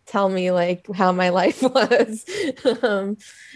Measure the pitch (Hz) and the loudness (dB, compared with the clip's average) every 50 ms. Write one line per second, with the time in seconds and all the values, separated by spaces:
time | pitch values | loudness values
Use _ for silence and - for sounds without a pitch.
0 | _ - - 202 196 190 190 185 180 180 180 180 175 175 180 175 - - 196 185 | _ -4 -2 0 0 0 0 0 -2 0 0 0 0 0 -2 -4 -6 -10 -2 0
1 | 190 185 180 180 185 180 175 185 180 320 - - 262 254 254 262 214 233 247 240 | 2 2 2 2 2 2 2 2 2 2 0 0 -2 0 2 2 2 2 2 2
2 | 247 220 220 220 - - 381 415 392 294 254 - - 269 226 247 - 226 208 196 | 2 0 -2 -10 -12 -10 -6 -4 -4 -4 -6 -2 -2 -2 -2 0 0 0 0 -2
3 | 196 196 208 214 - - - - - - - | -2 -4 -8 -8 -12 -20 -20 -20 -20 -20 -20